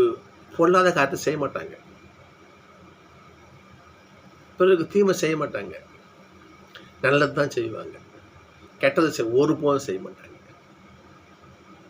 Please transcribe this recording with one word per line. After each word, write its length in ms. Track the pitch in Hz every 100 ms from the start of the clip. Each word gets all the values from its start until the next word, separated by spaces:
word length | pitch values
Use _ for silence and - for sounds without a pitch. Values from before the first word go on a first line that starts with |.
| 120 113 - - - -
பொல்லாத 360 | 170 185 180
காரியத்தை 280 | 156 139 -
செய்ய 180 | - 151
மாட்டாங்க, 360 | 135 - - - - - - - - - - - - - - - - - - - - - - - - - - - - - - -
பிறருக்கு 280 | 185 175 160
தீமை 280 | 202 196
செய்ய 220 | 170 156 156
மாட்டாங்க, 380 | 143 104 98 78 - - - - - - - - - - - -
நல்லது 340 | - 143 143
தான் 160 | 143 143
செய்வாங்க, 460 | 123 113 113 - - - - - - - - - -
கெட்டதை 320 | 139 170 156
செய்-, 220 | 139 113
ஒரு 240 | 123 147 147
போதும் 240 | 147 139
செய்ய 200 | - 95
மாட்டாங்க. 380 | 95 - - - - - - - - - - - - - - - - -